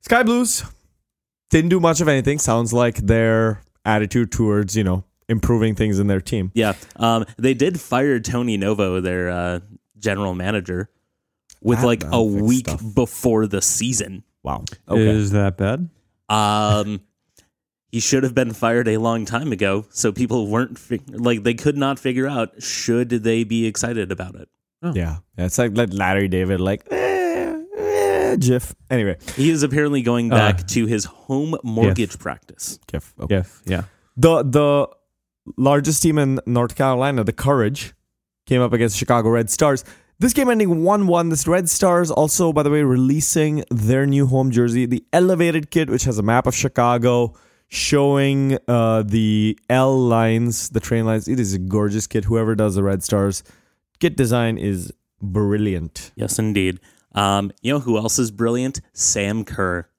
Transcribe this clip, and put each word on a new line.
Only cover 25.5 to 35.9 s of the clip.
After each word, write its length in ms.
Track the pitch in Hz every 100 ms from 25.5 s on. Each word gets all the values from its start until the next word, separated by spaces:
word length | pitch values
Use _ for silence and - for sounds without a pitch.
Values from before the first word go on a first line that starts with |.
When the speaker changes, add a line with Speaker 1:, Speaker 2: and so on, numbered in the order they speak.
| -
Speaker 1:
like, 180 | 120
like 200 | 104 117
Larry 340 | 95 95 98 98
David, 320 | 92 92 95
like, 260 | 92 101 -
eh, 680 | - 381 381 359 339 339 320 349 415
eh, 580 | 415 415 403 381 381 -
gif. 380 | 127 127 - - -
Anyway. 260 | 127 101 85 - -
Speaker 2:
He 120 | 147
is 140 | 165
apparently 400 | 143 143 147 143
going 280 | 117 120 117
Speaker 3:
Uh, 60 | 113
Speaker 2:
back 300 | 104 92 87
to 160 | 120
his 220 | 110 110 -
home 500 | - - 135 156 160
mortgage 480 | 120 110 107 92 104
Speaker 3:
gif. 80 | -
Speaker 2:
practice. 600 | - 64 _ - - - -
Speaker 1:
Gif. 220 | 80 - -
Okay. 180 | 80 98
Speaker 3:
Gif, 260 | 90 -
yeah. 200 | - 92 95 _ _ -
Speaker 1:
The, 240 | 160 160
the 460 | 131 135 147 143 - - _ _ _ _ - -
largest 460 | 135 143 147